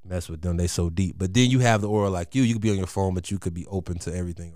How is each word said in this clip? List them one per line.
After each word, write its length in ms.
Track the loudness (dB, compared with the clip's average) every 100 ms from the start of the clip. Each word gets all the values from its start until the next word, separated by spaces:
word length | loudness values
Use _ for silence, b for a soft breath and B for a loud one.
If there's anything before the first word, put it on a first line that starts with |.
mess 260 | -6 -6 -6
with 100 | -6
them. 160 | -2 0
They 100 | 0
so 220 | 0 0
deep." 280 | 0 -2 0
But 160 | 0
then 160 | 4 4
you 80 | 6
have 240 | 4 4
the 60 | 2
aura 180 | 2 2
like 260 | 0 -2
you. 80 | 2
You 120 | 2
could 80 | 2
be 80 | 2
on 80 | 0
your 80 | -2
phone, 260 | 0 0
but 160 | -2 -4
you 80 | -4
could 140 | -4
be 140 | -6 -6
open 320 | -6 -4 -8
to 140 | -6
everything 400 | -6 -6 -8 -12